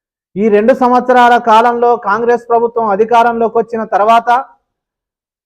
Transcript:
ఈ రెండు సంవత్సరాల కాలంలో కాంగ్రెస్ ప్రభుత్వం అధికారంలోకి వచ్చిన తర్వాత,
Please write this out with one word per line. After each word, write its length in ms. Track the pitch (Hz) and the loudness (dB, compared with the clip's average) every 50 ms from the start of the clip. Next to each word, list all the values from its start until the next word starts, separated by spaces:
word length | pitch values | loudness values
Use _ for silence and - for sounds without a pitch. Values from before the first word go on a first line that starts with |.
| _ _ _ _ _ _ _ | _ _ _ _ _ _ _
ఈ 120 | 180 208 226 | -4 -2 0
రెండు 240 | 208 208 214 233 262 | 0 2 2 2 0
సంవత్సరాల 600 | 262 262 247 247 247 247 247 254 247 240 240 240 | 0 0 0 0 0 0 0 2 2 4 4 2
కాలంలో 600 | 240 240 233 214 220 233 240 240 240 240 240 240 | 2 2 2 2 2 2 2 0 0 0 0 0
కాంగ్రెస్ 480 | 226 233 202 196 220 240 233 240 233 233 - | -2 -2 -4 -4 -2 -2 -2 -2 -2 -2 -2
ప్రభుత్వం 380 | 233 233 233 233 226 233 226 214 | -2 -2 -2 -2 -4 -4 -4 -2
అధికారంలోకి 720 | 196 196 220 220 233 233 233 240 233 233 233 220 226 233 | -2 -2 0 0 2 2 2 0 0 -2 -4 -2 -2 -4
వచ్చిన 260 | 233 233 - 220 220 | -4 -4 -6 -10 -8
తర్వాత, 460 | 214 214 185 202 220 226 233 233 240 240 254 269 - _ _ _ _ _ _ _ _ _ _ _ _ _ _ _ _ _ _ _ | -4 -2 -2 0 2 2 2 2 0 -2 -2 -4 -8 _ _ _ _ _ _ _ _ _ _ _ _ _ _ _ _ _ _ _